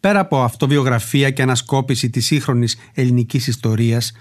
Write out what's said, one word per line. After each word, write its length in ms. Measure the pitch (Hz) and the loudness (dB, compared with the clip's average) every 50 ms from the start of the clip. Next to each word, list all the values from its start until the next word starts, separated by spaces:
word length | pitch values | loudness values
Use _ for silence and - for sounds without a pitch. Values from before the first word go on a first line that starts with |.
πέρα 180 | - 190 208 202 | 2 2 2 2
από 240 | 190 190 156 135 | 2 2 2 2
αυτοβιογραφία 880 | 127 117 - - 156 135 143 143 131 131 123 113 - - - 143 139 139 | 2 0 0 0 0 2 2 2 2 2 0 0 -2 0 0 2 2 2
και 120 | 139 135 | 2 0
ανασκόπηση 680 | 131 131 127 120 - - 139 135 131 131 131 123 - 120 | 0 0 0 -2 -2 -2 -2 -2 0 -2 -4 -2 -2 -2
της 160 | 117 123 117 | -2 -2 -2
σύγχρονης 500 | - 156 147 - - 131 120 120 110 - - - - | 0 -2 -2 0 0 0 0 0 0 -4 -8 -12 -12
ελληνικής 540 | _ - 131 123 123 123 120 110 - 127 117 | _ -2 0 2 2 0 0 0 -2 -4 -2
ιστορίας, 680 | - 113 117 - 113 110 107 117 117 117 120 113 - - - | -2 -6 -4 -2 -2 0 2 0 0 0 0 -2 -6 -10 -14